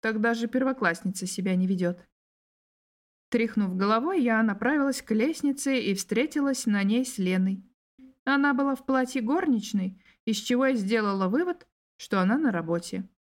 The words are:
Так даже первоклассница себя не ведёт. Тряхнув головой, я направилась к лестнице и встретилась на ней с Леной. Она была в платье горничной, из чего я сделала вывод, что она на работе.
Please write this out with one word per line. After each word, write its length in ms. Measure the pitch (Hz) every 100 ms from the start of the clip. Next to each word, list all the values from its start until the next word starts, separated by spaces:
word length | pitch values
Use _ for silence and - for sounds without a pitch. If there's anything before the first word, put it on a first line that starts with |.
Так 200 | 220 220
даже 260 | 226 233 233
первоклассница 760 | 254 262 262 190 170 190 185 185
себя 300 | - 190 185
не 100 | 185
ведёт. 420 | 190 180 175 - _ _ _ _ _ _ _ _ _ _ _ _
Тряхнув 460 | 240 226 226 202 185
головой, 460 | 196 220 285 381
я 200 | 240 220
направилась 580 | 220 208 240 294 277 254
к 100 | -
лестнице 680 | 220 254 330 285 277 - 269
и 140 | 208
встретилась 720 | 190 - 214 302 302 277 262 -
на 180 | 208
ней 220 | 196 226 254
с 120 | -
Леной. 460 | 185 185 190 190 - _ _ _ - _
Она 300 | - 277 285
была 220 | 269 277 262
в 100 | -
платье 360 | 262 254 262
горничной, 800 | 220 302 359 233 202 202 185 - _ _ -
из 120 | 214
чего 300 | - 247 269
я 80 | 262
сделала 520 | 196 226 208 196 185
вывод, 400 | 226 359 349 - _ _ _
что 240 | - 196
она 160 | 185 247
на 140 | 311
работе. 580 | 185 165 170 170 190 190 _